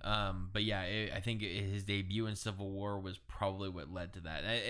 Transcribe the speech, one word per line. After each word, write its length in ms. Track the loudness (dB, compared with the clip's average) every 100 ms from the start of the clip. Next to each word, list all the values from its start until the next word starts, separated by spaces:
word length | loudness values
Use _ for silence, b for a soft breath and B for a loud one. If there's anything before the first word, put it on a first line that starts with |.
| 0
Um, 460 | 2 2 0 0
but 100 | 2
yeah, 200 | 4 2
it, 280 | 2 0 0
I 100 | 0
think 200 | 0 0
it, 220 | 0 0
his 200 | 0 0 2
debut 420 | 2 2 0 0
in 80 | 0
Civil 340 | -2 -2 -2
War 300 | 0 0 0
was 180 | -2 -6
probably 520 | -10 -2 0 0 -2
what 220 | -4 -4
led 220 | -4 -4
to 60 | -6
that. 240 | -4 -2 0
I, 60 |
I 80 | 2 2